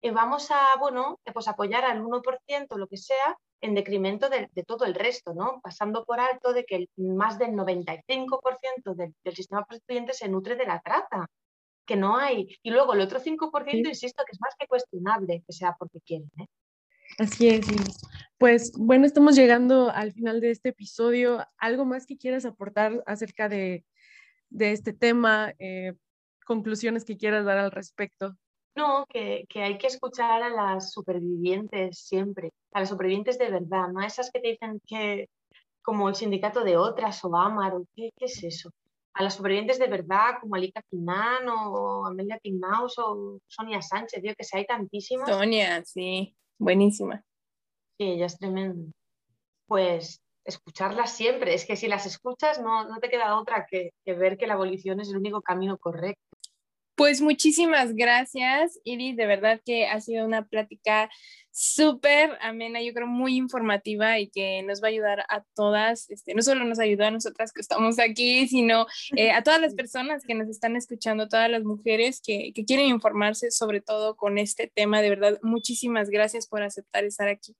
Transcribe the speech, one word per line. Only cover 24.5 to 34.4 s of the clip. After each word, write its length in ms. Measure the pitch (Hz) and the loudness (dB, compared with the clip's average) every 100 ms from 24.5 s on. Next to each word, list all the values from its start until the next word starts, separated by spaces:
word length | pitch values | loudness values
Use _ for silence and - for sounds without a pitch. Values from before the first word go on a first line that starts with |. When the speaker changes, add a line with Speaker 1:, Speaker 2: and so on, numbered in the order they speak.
Speaker 2:
de 220 | - 214 | -2 0
este 200 | 214 208 | 0 -4
tema? 600 | 208 240 233 226 214 214 - | 0 2 4 4 4 0 -8
Eh, 340 | 190 185 185 180 _ _ _ _ _ | -10 -8 -8 -10 _ _ _ _ _
conclusiones 600 | 226 214 214 226 226 226 | -4 -2 -4 -2 -4 -6
que 120 | 208 | -6
quieras 280 | 214 214 202 | -2 0 0
dar 120 | 196 | 0
al 140 | 202 | 0
respecto. 640 | 190 196 - 202 _ 196 190 _ _ _ - | -4 -16 -10 -10 _ -12 -12 _ _ _ -4
Speaker 1:
No, 300 | 302 277 277 | 0 0 -2
que, 380 | 240 208 202 202 | -8 -6 -6 -8
que 140 | 214 | -6
hay 160 | 202 202 | -4 -2
que 100 | 262 | -4
escuchar 560 | 262 254 254 233 233 | -4 -10 -4 0 2
a 60 | 240 | 0
las 420 | 233 202 190 185 | -2 -2 -2 -6
supervivientes 1040 | - 190 180 175 175 175 190 214 202 185 175 | -12 -6 -6 -4 -4 -2 -2 -4 -6 -6 -8
siempre, 540 | - 190 202 196 165 _ _ | -4 -2 -2 -6 -12 _ _
a 80 | 202 | -6
las 80 | 190 | -4
supervivientes 480 | 196 185 196 208 247 | -2 -2 0 -2 -2
de 120 | 247 | 0
verdad, 380 | 185 175 190 180 | -2 -2 -2 -2
no 80 | 185 | -4
a 40 | 202 | -6
esas 240 | 214 247 | -6 -10
que 100 | 247 | -6